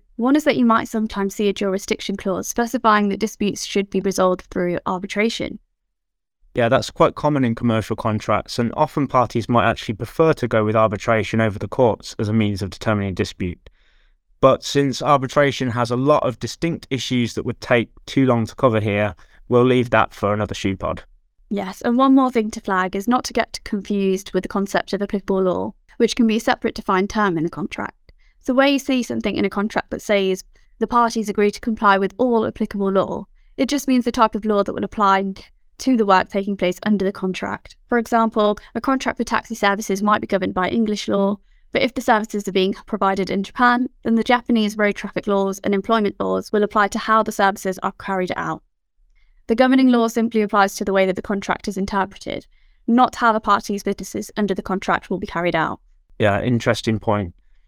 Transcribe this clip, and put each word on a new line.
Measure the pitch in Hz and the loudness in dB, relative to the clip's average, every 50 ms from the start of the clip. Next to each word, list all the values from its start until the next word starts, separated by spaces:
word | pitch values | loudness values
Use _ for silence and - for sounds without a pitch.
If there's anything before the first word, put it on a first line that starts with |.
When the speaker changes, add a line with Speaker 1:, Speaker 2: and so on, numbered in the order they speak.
| - _ _ | -12 _ _
Speaker 1:
One | - 226 254 277 | -2 0 2 2
is | 311 294 | 2 4
that | 294 240 254 | 2 2 4
you | 247 | 4
might | 233 220 226 - - | 4 4 2 2 -2
sometimes | - 220 214 214 - 202 196 196 - | -4 -4 -4 -4 -4 -4 -4 -4 -2
see | - 214 202 | -2 0 0
a | 196 | 0
jurisdiction | - 208 196 185 202 - - 220 - - - 196 | 0 -2 -2 -2 -4 -4 -4 -6 -4 -4 -6 -8
clause | 196 - 196 185 180 196 | -6 -4 -4 -4 -4 -6
specifying | - - - 233 233 - 247 - 226 208 208 208 202 | -4 -4 -4 -2 -2 -2 0 2 4 4 4 2 0
that | 196 196 | 0 -2
disputes | 220 214 - - 208 202 - - - | -4 -4 -4 -2 -4 -2 -4 -4 -6
should | - - 202 196 - | -4 -2 -2 -2 -2
be | - 190 | -2 -2
resolved | 185 196 185 - 185 185 185 185 - - | -2 0 0 2 2 2 0 -2 -6 -8
through | - 190 180 175 175 - - | -6 -4 -2 -2 -4 -4 -4
arbitration. | - 185 180 190 190 - 202 214 233 - - - - - - _ _ _ _ _ _ _ _ _ _ _ _ _ _ _ _ _ _ - | -4 -6 -6 -6 -6 -2 -2 -2 0 -2 -4 -6 -8 -8 -12 _ _ _ _ _ _ _ _ _ _ _ _ _ _ _ _ _ _ -2
Speaker 2:
Yeah, | 127 117 117 | 0 2 2
that's | 131 - - - | 2 2 0 -2
quite | - - 165 151 - | 0 2 2 2 2
common | - - 147 151 139 131 | 0 -2 0 0 2 0
in | 117 113 | 0 0
commercial | - 120 120 113 110 104 - 113 | 0 0 0 0 0 0 -2 -4
contracts, | - - 113 107 107 - - 107 98 - - - - | -4 -2 -2 -2 -2 -2 0 -2 -2 -2 -4 -4 -2
and | 117 117 - | -2 -2 0
often | - 156 - - 156 139 | 0 -2 0 0 -2 -2
parties | 127 - 127 117 107 - 120 107 - | 0 2 0 0 0 -2 -4 -2 0
might | 123 117 90 | 2 2 4
actually | 117 - - - - 110 | 2 0 -2 -4 -8 -8
prefer | - 117 - - - 160 160 156 | -6 -8 -4 0 2 4 4 2
to | - 127 | 2 0
go | 117 117 110 107 | 0 0 2 2
with | 107 107 | 2 2
arbitration | 110 110 104 104 98 - - 113 110 98 - - 113 | 2 2 2 0 -2 0 0 0 0 0 0 0 0
over | 113 110 95 113 | 0 0 -2 -4
the | - | -8
courts | 107 - - 127 113 98 - - - - - | -4 0 2 2 2 2 0 -4 -10 -8 -6
as | 117 104 | -4 0
a | 110 | 0
means | 113 107 104 104 92 | 2 2 0 -2 -4
of | 104 92 | -6 -8
determining | - - - 98 107 104 98 98 | -10 -6 -2 -2 0 0 -2 -2
a | 90 | -2
dispute. | 90 101 - - - 92 87 - - - - - _ _ _ _ _ _ _ _ _ _ _ _ _ - | -2 -4 -4 -4 -6 -6 -6 -8 -10 -14 -20 -20 _ _ _ _ _ _ _ _ _ _ _ _ _ 4
But | 135 123 - - | 4 4 4 0
since | - - 143 143 135 120 - | -2 0 0 0 0 -2 -2
arbitration | 143 135 147 135 131 127 - 147 143 139 127 - 135 127 | 0 2 2 2 0 0 0 2 2 2 0 -2 -4 -4
has | 110 120 120 117 | -2 -2 -2 -2
a | 123 | -2
lot | 123 135 147 151 - - | 0 2 4 4 4 2
of | 123 117 - | -2 -4 -4
distinct | - 110 - - - 170 160 - - - | -8 -10 -8 -6 -4 -4 -4 -6 -8 -8
issues | 135 120 - - 127 123 120 110 - | -6 -6 -4 -2 0 0 0 0 -2
that | - - | -4 -6
would | 120 120 - - | -6 -6 -6 -2
take | - 127 120 110 - _ - - | 0 2 2 0 -2 _ -16 -16
too | - - 139 135 | -4 0 2 4
long | 127 123 117 110 | 4 4 2 0
to | - - | -2 -2
cover | - - 127 110 110 | 0 2 2 2 2
here, | 104 107 101 101 104 104 - - - - _ - - - | 0 0 0 0 0 -2 -4 -8 -18 -20 _ -16 -4 2
we'll | 123 120 123 | 4 4 6
leave | 127 123 127 120 123 | 6 4 2 2 2
that | 110 110 - - - | 2 2 2 2 -2
for | - - 101 104 | -2 -2 -2 0
another | 107 104 101 98 | -2 -2 -4 -4
shoe | - - 98 98 | -4 -4 -4 -4
pod. | - 87 80 80 - - _ _ _ _ _ _ _ _ - | -4 -4 -6 -6 -6 -10 _ _ _ _ _ _ _ _ -8
Speaker 1:
Yes, | 208 196 196 190 202 - - | -6 -6 -6 -6 -8 -6 -2
and | 240 240 | 0 2
one | 247 269 269 269 | 2 4 6 6
more | 269 262 254 | 6 4 2
thing | 247 233 214 214 | 2 0 -2 -2
to | - 233 | -4 -8
flag | - - 190 185 185 190 190 | -6 -2 -2 -2 -2 -2 -4
is | 196 196 240 | -4 -2 0
not | 247 254 - | 0 0 -2
to | - 240 | -2 -4
get | 233 - - - - - | -4 -4 -4 -6 -12 -10
confused | - - 202 196 - 208 202 196 190 185 185 196 - - | -6 -6 -6 -4 -2 -2 0 2 2 0 0 -2 -4 -4
with | 185 185 | -4 -4
the | - | -2
concept | - 202 190 196 - 180 - - - | -2 -4 -2 0 -2 -2 -2 -2 -4
of | 190 202 | -4 -4
applicable | - - 196 - - 190 185 190 | -4 -4 -4 -2 -2 0 0 0
law, | 185 175 131 - 220 - _ _ _ _ | 0 0 -2 -4 -6 -8 _ _ _ _
which | - 233 214 - | 0 0 2 2
can | - 233 | 2 2
be | 226 214 | 2 2
a | 220 | 0
separate | - 269 - - - 233 - | 0 -2 -2 -2 -2 -4 -6
defined | - - - 196 185 196 202 | -4 -4 0 0 0 0 0
term | - 220 208 196 165 165 | 0 0 0 0 0 0
in | 151 | -2
a | 175 | -4
contract. | - 147 - - - - 202 - - _ _ _ - _ _ _ _ _ | -4 -6 -8 -8 -8 -8 -10 -10 -12 _ _ _ -20 _ _ _ _ _
So | - - 254 | -4 0 2
where | 262 269 285 | 4 4 4
you | 277 269 | 2 2
see | 277 - 262 254 220 | 0 0 -2 0 -2
something | - 240 226 - 214 196 | -2 -4 -4 -4 -2 -2
in | - 202 | 0 -2
a | 196 | -2
contract | - 202 202 214 - 202 - - | -2 -2 -4 -2 -2 -4 -4 -4
that | - - - | -6 -6 -2
says | - 208 202 190 190 185 185 - _ _ _ _ _ _ - | 0 0 2 2 0 -2 -2 -6 _ _ _ _ _ _ -6
the | 226 | -4
parties | 220 247 240 240 226 226 226 214 208 | 0 2 2 2 2 0 -2 -4 -2
agree | 202 - 208 208 | 0 0 0 0
to | 202 - | 0 -2
comply | - 240 220 - 220 202 196 | -4 -6 -4 2 4 4 4
with | 190 196 190 - - | 4 2 0 -2 0
all | 254 254 233 220 220 | 0 2 2 2 0
applicable | 233 - - 214 214 - 202 196 190 | 0 -2 -4 -6 -4 -4 -2 -2 0
law, | 196 190 165 - - - 202 - _ _ _ _ _ | 2 2 0 0 -2 -8 -10 -12 _ _ _ _ _
it | - 277 233 | -4 -2 -2
just | 285 269 - | -2 -2 0
means | 269 262 247 233 | 0 0 2 0
the | 240 226 | 0 2
type | 254 226 220 - | 2 2 2 2
of | 208 202 | 0 -2
law | 214 208 202 196 | 0 2 2 0
that | - - | 0 -2
will | - 208 | -6 -6
apply | 190 - 220 208 196 196 190 196 196 196 - - - _ _ _ _ _ - | -6 -2 0 2 4 4 2 2 -2 -6 -10 -14 -20 _ _ _ _ _ -6
to | - 262 262 | 0 2 2
the | 220 214 | 2 4
work | 196 190 185 185 - | 4 4 4 2 0
taking | - 202 196 208 202 | -2 -4 -2 -4 -2
place | 190 185 180 180 - - | -2 0 -2 -2 -2 0
under | 220 214 190 196 | 0 0 2 0
the | 190 196 | -2 -4
contract. | - 190 185 180 - - 196 202 - - - - _ _ | -4 -4 -4 -4 -4 -6 -8 -8 -10 -12 -16 -20 _ _
For | - 240 240 | -2 -2 -2
example, | 226 - 247 226 226 226 - 226 208 208 208 - - - - | 0 2 2 2 2 2 2 2 2 2 2 -2 -6 -10 -10
a | 233 | -4
contract | - 269 269 262 - - - - | -2 0 0 0 0 -2 -4 -4
for | 233 | -2
taxi | - 226 214 - - 226 | -2 -2 -4 -4 -6 -4
services | - - 202 202 202 214 - 190 196 208 | 0 0 0 0 0 -2 -4 -2 0 2
might | 208 214 - - | 2 2 2 0
be | |
governed | - 208 185 185 190 196 | 0 -2 0 0 -2 -2
by | 185 180 180 | -2 -2 0
English | - 233 226 214 214 202 - | 0 0 0 0 -2 -4 -4
law, | - 208 196 196 196 208 - _ _ _ _ _ _ - | -2 0 2 2 0 0 -2 _ _ _ _ _ _ -2
but | - - | -2 0
if | 247 - | -2 -2
the | 262 | -2
services | - - 233 214 220 - - 208 202 196 | 0 2 2 2 0 -2 -6 -6 -6 -2
are | 180 | 0
being | 196 185 196 214 - - | 0 2 0 0 -4 -8
provided | - - 190 196 190 196 196 185 175 | -8 -4 -2 0 0 0 0 -2 -2
in | - 202 190 | -2 -2 -4
Japan, | - - - 247 247 240 247 247 - _ _ - | -4 -2 2 2 4 4 2 0 -4 _ _ -2
then | 233 226 | 0 2
the | 226 220 | 2 2
Japanese | - 247 240 - - 240 220 214 202 208 214 | 2 2 2 2 0 0 2 2 0 0 0
road | 208 202 196 | 0 0 0
traffic | - - 202 - 180 - | -2 -6 -8 -6 -4 -2
laws | 208 202 196 196 196 190 196 - | 0 0 2 2 0 -2 -4 -2
and | 196 202 | -2 0
employment | 196 196 - 226 226 208 196 - - | 0 0 2 2 2 2 0 -2 -2
laws | 196 185 185 185 185 - | -2 -2 -2 -2 -2 -2
will | - 214 208 | 0 0 0
apply | 202 - 220 202 202 | 2 2 2 2 2
to | - 220 | 0 -2
how | - - 220 220 214 | 0 2 2 2 2
the | 220 | 0
services | - - 202 196 196 - - 190 185 - - | 0 0 2 0 0 0 -4 -6 -6 -4 -6
are | 196 - - | -8 -8 -8
carried | - - 190 185 185 180 - | -8 -6 -4 -2 -2 -2 -4
out. | - 165 160 165 - _ _ _ _ _ _ _ _ _ _ _ _ _ _ _ _ _ - | -4 -6 -6 -6 -8 _ _ _ _ _ _ _ _ _ _ _ _ _ _ _ _ _ 0
The | 226 | 2
governing | 226 254 254 262 262 262 254 | 4 4 4 4 4 6 6
law | 247 240 226 226 | 4 4 2 0
simply | - 233 226 233 226 220 208 | 0 0 -2 0 0 0 0
applies | 202 - 208 196 196 - | 2 2 2 2 2 0
to | - 202 | -2 -2
the | 196 190 | 0 2
way | 196 190 | 2 2
that | 190 185 | 2 0
the | 214 - | -2 -4
contract | - 208 202 - - 185 - - 208 | -4 -4 -4 -4 -4 -6 -4 -6 -6
is | 196 | -6
interpreted, | 190 196 202 - 196 190 196 196 - - - - - - _ _ _ _ _ _ _ _ | -4 -4 -2 -2 -2 -2 -4 -6 -12 -12 -10 -10 -10 -12 _ _ _ _ _ _ _ _
not | - 233 247 254 233 - | 2 4 4 4 4 2
how | - 247 226 214 | 2 2 2 2
the | 220 | 2
parties' | - 220 202 202 - - 202 202 - | 2 2 0 0 0 -2 -6 -4 -4
businesses | 196 202 - 190 - - 208 208 - - | -4 -4 -6 -8 -10 -10 -10 -10 -8 -4
under | - 208 196 190 | -2 -2 -2 -2
the | 196 - | -4 -4
contract | - 190 190 - - 175 - - - | -4 -4 -4 -2 -2 -2 -2 -2 -4
will | 190 180 | -6 -6
be | - | -6
carried | - - 165 175 175 165 | -6 -6 -4 -2 0 0
out. | 165 156 - - - _ _ _ _ _ _ - - | 0 0 -2 -4 -8 _ _ _ _ _ _ -4 0
Speaker 2:
Yeah, | 113 104 98 101 - | 2 2 2 2 0
interesting | 131 123 113 - 123 113 - - 117 110 104 | 0 0 0 2 0 0 0 0 -2 -2 -2
point. | - - 104 104 98 87 - _ _ _ _ _ _ | 0 0 0 0 -2 -4 -8 _ _ _ _ _ _